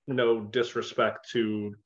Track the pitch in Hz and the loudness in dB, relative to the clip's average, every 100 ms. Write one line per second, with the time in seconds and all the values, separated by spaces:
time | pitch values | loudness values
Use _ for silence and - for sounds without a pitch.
0 | - 127 117 113 104 123 117 117 - - | -6 2 4 2 0 -2 0 -2 -4 0
1 | 107 - - 120 110 107 104 101 | 0 0 -4 0 0 -2 -6 -8